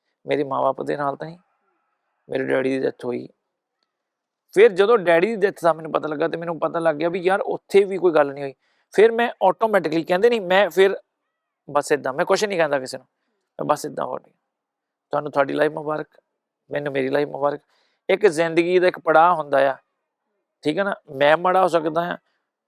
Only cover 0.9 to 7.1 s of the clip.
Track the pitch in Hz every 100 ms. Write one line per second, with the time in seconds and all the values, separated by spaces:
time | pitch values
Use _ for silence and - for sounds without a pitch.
0.9 | 147 143 139 160 175 _ _ _ _ _
1.9 | _ _ _ - 135 131 135 135 135 135
2.9 | - 127 120 131 _ _ _ _ _ _
3.9 | _ _ _ _ _ _ 180 226 180 202
4.9 | 240 175 165 202 220 190 - 175 160 160
5.9 | - 156 147 165 165 170 156 156 165 165
6.9 | 147 170